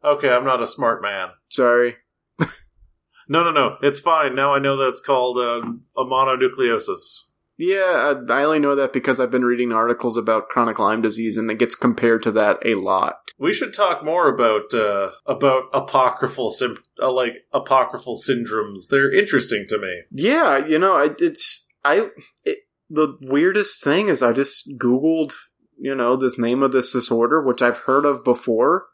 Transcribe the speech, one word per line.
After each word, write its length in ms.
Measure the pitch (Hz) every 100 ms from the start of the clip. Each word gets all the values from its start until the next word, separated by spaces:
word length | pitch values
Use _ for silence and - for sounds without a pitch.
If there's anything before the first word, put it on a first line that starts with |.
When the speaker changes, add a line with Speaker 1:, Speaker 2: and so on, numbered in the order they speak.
Speaker 1:
Okay, 240 | 147 147 143
I'm 160 | 123
not 180 | 135 123
a 40 | 117
smart 340 | - 123 113
man. 280 | 101 98 92 - _
Speaker 2:
Sorry. 480 | - 123 120 120 113 _ _ _ -
<laughs> 80 | 156 - - _ _ _ _ _ -
Speaker 1:
No, 160 | 151
no, 80 | 170
no. 240 | 156 123 -
It's 200 | 147 143
fine. 340 | 170 160 143
Now 180 | 127 139
I 60 | 139
know 180 | 139 135
that's 240 | 131 127
called, 380 | - 131 127 123
um, 440 | 120 120 117 120 _ -
a 60 |
mononucleosis. 1160 | 127 131 135 127 127 127 120 113 104 92 - - _ _ _ -
Speaker 2:
Yeah, 580 | 170 196 185 160 139 131 120
I, 40 |
I 120 | 139
only 140 | 147 156
know 160 | 143
that 180 | 139 131
because 280 | 131 139 131
I've 100 | 123
been 140 | 127
reading 280 | 123 120 120
articles 440 | 113 117 120 123 113
about 320 | 107 110 -
chronic 300 | - 117 107
Lyme 220 | 104 110
disease, 360 | 110 113 113 110
and 140 | 113
it 80 | 110
gets 180 | 120 -
compared 460 | 123 113 117 113
to 80 | 113
that 260 | 110 104 95 113
a 80 |
lot. 400 | 104 95 95 - - - -
Speaker 1:
We 160 | 143
should 180 | - 233
talk 320 | 202 196 170
more 240 | 151 170 156
about, 460 | 117 117 107 104
uh, 380 | 120 104 101 95 -
about 400 | - 127 143 131 131
apocryphal 760 | 139 135 135 127 - 131 - 113
sym-, 320 | - 127 107 _ -
uh, 120 | 131
like, 220 | 127 123 - _
apocryphal 640 | 143 139 131 120 120 - 110
syndromes. 720 | - 127 117 110 107 98 -
They're 240 | 139 139
interesting 520 | 139 208 139 - 107 98
to 100 | 107
me. 240 | 95 87 -
Speaker 2:
Yeah, 560 | 135 185 302 277 139 151
you 120 | 156
know, 180 | 190 170
I, 140 | 147 151
it's, 500 | 170 147 - - _ _
I, 260 | 143 175 220 - - _
it, 140 | - 147 _ _ _
the 260 | 156 151 -
weirdest 600 | 131 139 175 196 202 -
thing 260 | 143 160 208
is 120 | 147
I 120 | 123
just 440 | 120 135 - - 131
Googled, 560 | 123 127 156 160 147 - _ _ _ _
you 160 | 135
know, 220 | 135 120 131
this 200 | 131 117
name 260 | 117 127
of 100 | 139
this 200 | 131 123
disorder, 480 | 127 - 117 117 160
which 220 | 135 123
I've 160 | 120 120
heard 260 | - 135
of 200 | 147 131
before 640 | - 123 - 113 131 185 -